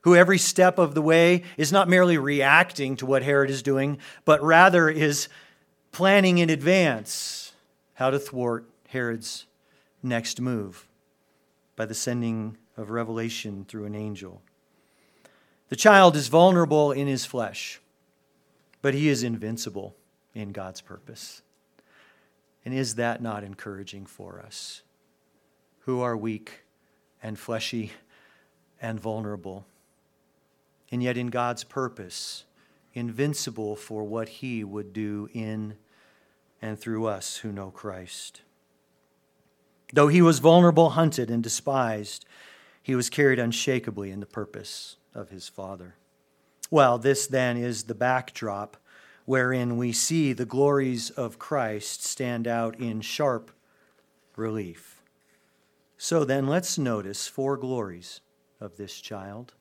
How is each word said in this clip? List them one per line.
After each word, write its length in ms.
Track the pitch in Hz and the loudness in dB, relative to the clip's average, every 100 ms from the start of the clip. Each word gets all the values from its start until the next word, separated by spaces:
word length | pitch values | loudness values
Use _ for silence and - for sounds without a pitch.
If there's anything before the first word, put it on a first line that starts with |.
who 140 | 170 175 | 10 8
every 220 | 180 190 | 8 6
step 400 | - - 180 185 | 2 6 4 6
of 160 | 165 | 2
the 80 | 143 | 2
way 420 | 151 165 170 180 175 - | 4 6 6 4 0 -4
is 140 | 151 | 2
not 180 | 196 180 | 4 6
merely 280 | 185 180 165 | 6 6 4
reacting 760 | 139 143 135 156 170 - 135 135 | 2 2 6 6 6 -2 -6 -4
to 80 | 131 | 0
what 180 | 135 | 0
Herod 260 | 131 143 135 | 4 2 2
is 140 | 135 | 0
doing, 340 | 139 135 139 143 - - | 0 0 0 -4 -10 -4
but 200 | - 151 | 4 4
rather 460 | 147 165 185 175 160 | 8 8 10 8 4
is 380 | 156 151 143 - - - _ _ _ _ | 4 0 0 -6 -12 -20 _ _ _ _
planning 460 | - 190 202 190 175 | 0 4 6 6 4
in 140 | 165 | 4
advance 1000 | 156 143 190 165 113 107 - - - - _ _ _ _ - | 2 4 4 4 0 -6 -10 -8 -10 -16 _ _ _ _ -2
how 160 | 131 | 0
to 80 | 139 | 0
thwart 500 | 139 127 120 117 117 _ _ | -4 -4 -4 -4 -8 _ _
Herod's 580 | 131 120 113 113 - - _ _ _ _ _ | -6 -4 -6 -10 -14 -16 _ _ _ _ _
next 360 | 127 120 117 - | -4 -4 -4 -6
move 480 | 127 117 98 - _ _ _ _ _ _ _ _ _ - | -4 -4 -6 -14 _ _ _ _ _ _ _ _ _ -10
by 120 | 110 | -8
the 80 | 110 | -6
sending 640 | - 120 117 113 110 110 _ - | -4 -2 -2 -4 -6 -12 _ -14
of 140 | 104 | -8
revelation 760 | 117 113 113 117 117 107 98 98 | -6 -4 -6 -6 -8 -10 -12 -14
through 200 | 110 104 | -12 -10
an 100 | 104 | -8
angel. 480 | 107 98 92 92 _ _ _ _ _ _ _ _ _ _ _ _ _ | -8 -10 -14 -20 _ _ _ _ _ _ _ _ _ _ _ _ _
The 60 | - | 4
child 400 | 214 196 185 151 | 8 10 8 6
is 120 | 123 | 4
vulnerable 640 | 156 180 180 160 151 147 | 6 8 6 4 2 2
in 160 | 135 139 | 0 -2
his 180 | 131 - | -4 -6
flesh, 560 | 131 107 - - - _ _ _ _ _ _ _ _ _ _ | -6 -6 -8 -14 -16 _ _ _ _ _ _ _ _ _ _
but 100 | 139 | -2
he 160 | 139 151 | 0 2
is 140 | 131 | 0
invincible 720 | 120 113 107 113 - 98 98 - _ _ _ 110 | -2 -4 -6 -8 -10 -10 -14 -18 _ _ _ -14
in 160 | 104 | -12
God's 300 | 101 95 92 | -12 -12 -16
purpose. 600 | _ 95 - 113 - - _ _ _ _ _ _ _ _ _ _ _ _ | _ -20 -20 -18 -20 -20 _ _ _ _ _ _ _ _ _ _ _ _
And 100 | 120 | -8
is 220 | 131 127 110 | -6 -4 -2
that 260 | 120 113 | -4 -4
not 220 | 117 104 | -8 -8
encouraging 640 | 101 98 104 98 98 101 95 | -12 -14 -14 -14 -14 -16 -20
for 340 | - 92 92 | -20 -20 -18
us, 440 | - - - - _ _ _ _ _ _ _ _ _ _ | -18 -16 -16 -18 _ _ _ _ _ _ _ _ _ _
who 200 | - 127 | -6 -4
are 140 | 123 113 | -2 -4
weak 480 | 110 110 110 - _ _ _ _ _ _ | -6 -8 -12 -20 _ _ _ _ _ _
and 180 | 110 107 | -14 -12
fleshy 540 | - 113 - 120 107 - _ _ _ _ _ _ _ _ | -8 -8 -6 -8 -8 -12 _ _ _ _ _ _ _ _
and 180 | 117 110 | -12 -10
vulnerable, 680 | 104 110 107 104 98 95 98 _ _ _ _ _ _ _ _ _ _ _ _ | -8 -8 -8 -12 -14 -16 -20 _ _ _ _ _ _ _ _ _ _ _ _
and 100 | 123 | -4
yet 160 | 123 123 | -2 -2
in 100 | 123 | -4
God's 360 | 123 120 120 | -4 -4 -4
purpose, 840 | - - 127 - 92 - - - _ _ _ _ _ | -10 -8 -8 -8 -16 -14 -12 -14 _ _ _ _ _
invincible 840 | 123 117 113 147 143 - 113 107 104 | -10 -10 -4 -4 -2 -8 -8 -8 -10
for 280 | - 110 | -10 -10
what 260 | 104 113 110 | -6 -6 -8
he 340 | - 131 117 | -10 -8 -8
would 300 | 104 104 98 | -8 -10 -10
do 340 | 98 107 104 104 | -8 -6 -8 -10
in 420 | 117 110 110 107 107 _ _ _ _ _ _ _ _ | -10 -8 -8 -10 -14 _ _ _ _ _ _ _ _
and 180 | 110 104 | -12 -10
through 280 | - 110 113 | -8 -4 -4
us 300 | 98 - - | -6 -10 -12
who 140 | 110 | -12
know 200 | 101 95 | -12 -14
Christ? 720 | 90 107 92 90 - - - _ _ _ _ _ _ _ _ _ _ _ _ _ _ - | -14 -14 -14 -16 -16 -18 -20 _ _ _ _ _ _ _ _ _ _ _ _ _ _ -4
Though 160 | 143 147 | 2 4
he 140 | 175 | 6
was 160 | 170 147 | 6 6
vulnerable, 540 | 147 170 175 160 165 | 6 8 8 6 4
hunted, 400 | 165 160 - 117 | 4 0 0 -4
and 100 | 117 | -4
despised, 840 | 113 - - 135 120 107 104 - _ - - - _ _ | -4 -6 -4 -2 -2 -4 -10 -16 _ -20 -20 -20 _ _
he 140 | - 127 | -4 -2
was 140 | 120 | -2
carried 300 | - 143 123 | 2 2 4
unshakably 720 | 117 117 - 127 120 98 98 | 0 -2 -2 -2 -4 -10 -10
in 80 | 98 | -12
the 60 | 101 | -12
purpose 720 | - 101 104 104 - - - _ | -12 -12 -14 -14 -16 -16 -20 _
of 160 | 110 95 | -18 -16
his 180 | 95 - | -18 -18
Father. 480 | - 95 98 90 _ _ _ _ _ _ _ - | -16 -14 -14 -18 _ _ _ _ _ _ _ 0
Well, 260 | 160 131 120 | 4 6 4
this 300 | 127 139 - | 2 0 0
then 300 | 131 127 120 | -2 0 -2
is 260 | 120 110 | -4 -8
the 100 | 110 | -10
backdrop 840 | 104 123 127 127 - 113 98 107 - _ - - _ - | -4 -2 -2 -4 -10 -8 -8 -12 -16 _ -20 -20 _ -2
wherein 520 | 131 123 127 120 120 | 0 0 -2 -2 -2
we 160 | 123 | -4
see 400 | 117 - 160 143 | -2 -2 0 0
the 120 | 120 117 | -2 -4
glories 640 | 127 143 139 135 120 117 | 0 2 2 0 -4 -8
of 260 | - 117 - | -8 -10 -10
Christ 680 | - 147 113 107 - - | -6 -4 -4 -6 -10 -10
stand 440 | - - 127 120 117 | -10 -6 -6 -4 -4
out 320 | 117 113 113 | -2 -4 -6
in 220 | 120 110 | -8 -8
sharp 500 | 107 - 147 117 - _ _ _ _ _ _ _ _ - | -8 -2 -2 -2 -8 _ _ _ _ _ _ _ _ -8
relief. 640 | 110 110 92 82 - - _ _ _ _ _ _ _ _ _ _ | -6 -6 -10 -14 -20 -20 _ _ _ _ _ _ _ _ _ _
So 280 | - 170 135 | -4 -2 0
then, 220 | 135 135 | -2 0
let's 300 | 165 180 - | -2 -2 -4
notice 500 | 131 110 95 104 - | -2 -4 -6 -10 -10
four 280 | - 135 139 | -6 -4 -4
glories 680 | 131 127 101 87 87 - _ _ _ _ | -4 -6 -6 -12 -18 -20 _ _ _ _
of 180 | 104 - | -18 -16
this 220 | 98 - | -16 -16
child. 540 | - 104 98 104 123 _ | -14 -14 -14 -16 -18 _